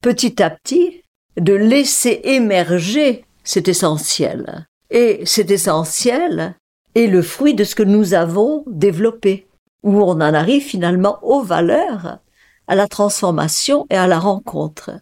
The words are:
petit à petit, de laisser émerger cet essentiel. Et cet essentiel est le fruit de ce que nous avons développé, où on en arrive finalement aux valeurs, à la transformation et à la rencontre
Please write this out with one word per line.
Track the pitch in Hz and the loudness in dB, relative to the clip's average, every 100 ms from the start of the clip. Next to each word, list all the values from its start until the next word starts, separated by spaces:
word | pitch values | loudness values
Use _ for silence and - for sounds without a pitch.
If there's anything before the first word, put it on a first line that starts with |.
petit | 240 247 240 - | 0 0 -2 0
à | 220 | -2
petit, | - - 311 349 339 _ _ _ - | -2 -2 0 0 -2 _ _ _ -4
de | 170 | 0
laisser | 196 220 269 277 - 247 - | 2 4 2 2 0 -2 -2
émerger | - 269 226 190 165 180 170 254 294 233 _ _ | 0 0 2 0 0 -2 -2 0 0 -2 _ _
cet | - - 165 | -4 -2 0
essentiel. | 175 165 156 - - 147 - - - 160 _ _ | 0 0 -2 -4 -4 -4 -4 -12 -14 -18 _ _
Et | 233 240 - 175 | 2 2 0 -2
cet | - 185 | -2 0
essentiel | 196 - 156 160 - 240 247 349 165 165 180 _ _ _ | 0 0 -2 -2 -2 -2 0 -2 -4 -6 -10 _ _ _
est | 226 233 | 0 4
le | 185 | 2
fruit | 165 - 294 | 0 0 0
de | 233 | 2
ce | 208 | -2
que | - | 0
nous | 202 208 202 | 2 4 4
avons | 180 165 175 226 302 285 | 2 2 2 0 0 -6
développé, | 175 196 165 226 233 208 190 _ _ _ _ | 0 0 2 -2 0 -2 -2 _ _ _ _
où | 208 202 | 0 2
on | 190 | 2
en | 165 | 2
arrive | 156 156 165 285 | 2 2 2 0
finalement | 277 196 170 180 196 202 | 0 -4 0 2 0 -2
aux | - 277 | 0 0
valeurs, | 220 165 170 220 370 220 170 - _ _ _ _ - | 2 0 2 2 0 -6 -10 -14 _ _ _ _ -2
à | 196 | 0
la | 202 | 0
transformation | - 208 202 190 160 156 - - 285 370 | 0 -2 0 -2 0 -2 -2 0 0 0
et | 190 | 0
à | 185 | 2
la | 165 | 2
rencontre | 190 190 - 160 156 156 - - | 0 -2 -6 -6 -6 -8 -16 -18